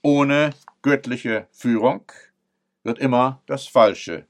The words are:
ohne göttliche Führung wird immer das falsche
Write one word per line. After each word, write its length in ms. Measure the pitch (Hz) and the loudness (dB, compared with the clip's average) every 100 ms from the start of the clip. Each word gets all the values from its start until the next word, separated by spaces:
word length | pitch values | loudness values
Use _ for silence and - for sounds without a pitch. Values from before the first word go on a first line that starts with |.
ohne 480 | 143 143 139 143 151 - - _ | 0 2 2 2 0 -4 -20 _
göttliche 640 | 143 139 117 113 120 107 - | -2 0 -2 -8 -4 -6 -6
Führung 600 | - 123 113 120 190 - - _ _ _ _ _ _ | -6 -2 0 0 -2 -8 -20 _ _ _ _ _ _
wird 140 | 113 117 | -10 -4
immer 440 | 135 123 131 131 - | 0 2 0 -4 -10
das 200 | 139 - | -10 0
falsche 600 | 127 107 95 - 80 | 4 4 2 -10 -12